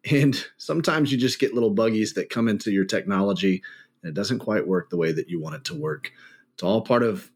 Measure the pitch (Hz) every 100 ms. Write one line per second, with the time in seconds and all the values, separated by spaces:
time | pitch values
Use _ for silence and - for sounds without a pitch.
0 | - 143 139 131 - _ - 160 160 156
1 | 143 131 127 - 135 120 113 101 113 110
2 | 104 - 82 120 113 104 110 98 95 104
3 | 95 98 101 95 95 92 - - - _
4 | 87 80 104 123 - 107 - 90 - 87
5 | 80 80 - 85 78 - - 147 156 139
6 | - - - - _ - 90 110 107 120
7 | 117 95 -